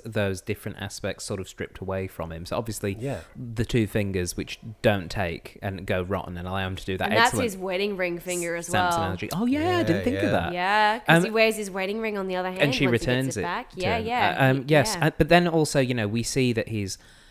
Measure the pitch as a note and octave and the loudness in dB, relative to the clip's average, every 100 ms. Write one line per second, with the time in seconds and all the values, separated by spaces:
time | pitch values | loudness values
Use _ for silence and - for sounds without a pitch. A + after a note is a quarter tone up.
0 | A2+ G#2+ G2 F#2 - G2+ G#2+ G2 G2 - | -6 -2 0 -2 -6 -6 -8 -8 -10 -8
1 | G2 - - G2 F#2 - - - F#2+ F#2+ | -8 -6 -6 -8 -8 -10 -10 -8 -6 -4
2 | F#2+ - E2 E2 F2+ - A2+ - G#2 G#2 | -4 -8 -10 -8 -6 -4 -4 -4 -4 -4
3 | C3+ F#2+ - - A#2+ A2+ - B2 G#2 A2 | -6 -6 -10 -12 -8 -4 0 2 2 0
4 | G2 F#2+ F2+ - - - A2+ - A#2 G2+ | 0 -2 -2 -4 -8 -10 -14 0 2 2
5 | E2 G#2+ F2 E2 - - G2+ F#2 F#2+ F#2 | 0 -4 -2 -4 -10 -8 -6 -6 -2 -2
6 | F2+ F#2+ - F2 F2+ F#2+ F#2+ F#2+ - F#2 | 0 -4 -4 -8 -4 -4 -4 -4 -2 0
7 | F#2 - - A2+ A#3 F#3+ F#3+ F#3 G#3 F#3+ | 4 4 4 4 0 -2 -4 -2 -2 -2
8 | F3+ F3 F3 F3+ E3+ E3+ F3 F#3 F3+ E3+ | -4 -4 -4 -4 -4 -4 -2 0 2 2
9 | E3 F#3 - F3 A#3+ D4 F4 F4 - G3+ | -2 -4 -4 -2 0 2 2 2 2 2
10 | B3 - - - - F3 F#3 G#3+ G#3+ A3+ | 0 0 2 0 0 -2 2 4 4 2
11 | - E3 G#3 A3+ A3 G#3+ G3 F#3+ F#3+ A3 | 4 4 4 4 4 2 -4 -4 -4 -4
12 | A3 G3+ F#3+ F#3 F#3 F#3 D3 - C3 A#2 | -4 -4 -4 -2 -2 0 0 2 2 2
13 | B2+ B2+ C3 G#2+ E3+ G#3 - - F3+ A3+ | 2 0 0 -2 -4 -6 -8 -4 -2 -2
14 | A3 B3 G3+ - C3+ C3+ C3 D3+ A#2 F3+ | -2 0 2 4 4 4 4 4 4 2
15 | D#3 - D#3 E3+ F3 D#3+ D3+ C#3+ B2+ B2 | 2 2 6 6 6 4 4 2 2 0
16 | G#2 A#2 A2+ C#3 B2+ A2+ G#2 A2 F#2+ - | 0 -2 0 2 2 2 -2 -4 -4 -8
17 | - - - | -16 -20 -20